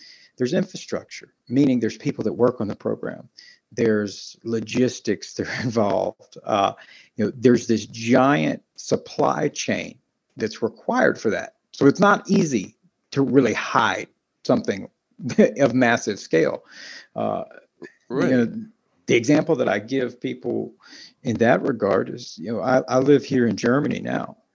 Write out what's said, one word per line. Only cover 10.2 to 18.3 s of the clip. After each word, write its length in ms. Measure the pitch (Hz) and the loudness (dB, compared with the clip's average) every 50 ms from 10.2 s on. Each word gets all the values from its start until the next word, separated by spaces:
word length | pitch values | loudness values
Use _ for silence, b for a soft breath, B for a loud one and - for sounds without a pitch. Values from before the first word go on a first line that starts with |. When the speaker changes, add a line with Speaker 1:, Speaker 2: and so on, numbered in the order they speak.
| _ _ - | _ _ -10
Speaker 1:
that's 240 | - 110 107 - - | -6 -6 -6 -6 -4
required 600 | 117 107 - - - - 233 254 - - - - | -6 -6 -6 -6 -6 -2 0 2 2 2 2 0
for 100 | - 113 | -2 -2
that. 240 | 92 87 - - - _ _ _ | -2 -2 -6 -8 -14 _ _ _
So 140 | - - 127 | -2 4 4
it's 140 | 139 135 - | 4 6 6
not 280 | 196 202 208 208 - - | 4 4 4 2 2 0
easy 480 | 202 214 - 151 131 101 90 - - _ _ _ _ _ _ - | 2 2 2 2 0 -2 -4 -4 -14 _ _ _ _ _ _ -6
to 100 | - 139 | -2 -2
really 320 | 139 120 120 139 127 110 113 | 0 4 4 4 4 4 2
hide 540 | - - - - 131 113 101 92 107 - - _ _ _ _ _ _ - | -2 -4 0 0 2 2 2 0 -2 -6 -10 _ _ _ _ _ _ -2
something 460 | - 127 117 - - 101 98 - - _ _ _ _ _ - | 0 0 0 0 -4 -6 -6 -6 -14 _ _ _ _ _ -10
<laughs> 180 | 170 120 - - 202 - - - | -8 -2 4 4 4 4 4 2
of 120 | 139 123 | 2 2
massive 460 | 113 127 127 117 117 113 - 110 101 - | 4 4 4 4 4 2 0 -4 -6 -6
scale. 460 | - - - 160 156 - - - - B B B B B B B B B B | -4 0 2 2 2 2 -2 -6 -12 B B B B B B B B B B
Uh, 300 | - - - 52 50 - - - - _ _ _ - | -6 -4 -4 -4 -6 -8 -10 -16 -20 _ _ _ -20
you 80 | 113 - _ _ _ - | -20 -20 _ _ _ -8
Speaker 2:
Right. 220 | 120 139 135 127 | -4 -2 0 2